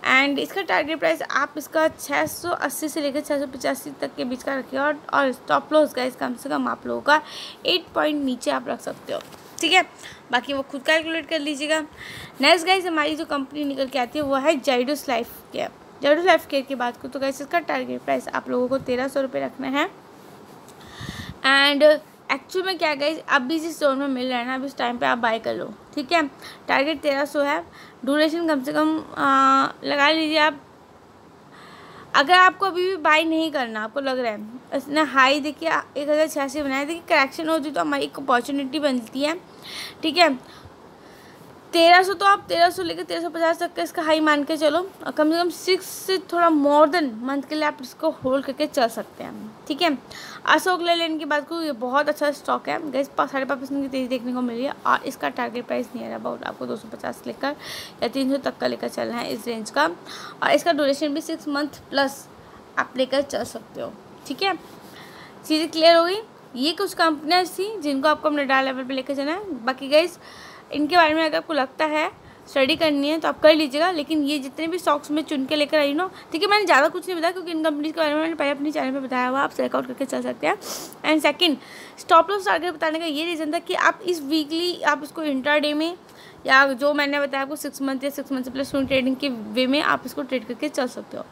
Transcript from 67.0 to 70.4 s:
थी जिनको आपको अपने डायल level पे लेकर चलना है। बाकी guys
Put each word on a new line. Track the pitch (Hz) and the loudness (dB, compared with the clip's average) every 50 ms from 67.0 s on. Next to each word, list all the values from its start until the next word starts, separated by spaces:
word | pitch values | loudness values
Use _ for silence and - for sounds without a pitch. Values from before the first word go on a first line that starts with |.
| 339 320 311 277 320 285 349 359 370 320 | 2 2 2 0 -2 2 2 2 2 0
थी | - - 370 415 453 403 | -2 -6 -6 -4 -4 -4
जिनको | 294 294 285 269 269 311 | -2 -2 -2 2 2 2
आपको | 302 302 - 311 | 2 2 0 0
अपने | 294 294 285 | 0 0 0
डायल | 254 269 269 269 | 2 2 2 2
level | 269 262 254 262 | 0 -2 -4 -6
पे | 247 269 | -6 -6
लेकर | 262 262 - 285 | -6 -4 -4 -4
चलना | 262 277 285 320 | -4 -2 -2 -4
है। | 370 427 403 320 247 220 | -4 -6 -8 -10 -4 -4
बाकी | 247 262 262 277 269 | -4 -4 -4 -4 4
guys | 277 302 339 359 - - - - - - | 4 4 4 4 -2 -10 -20 -20 -20 -20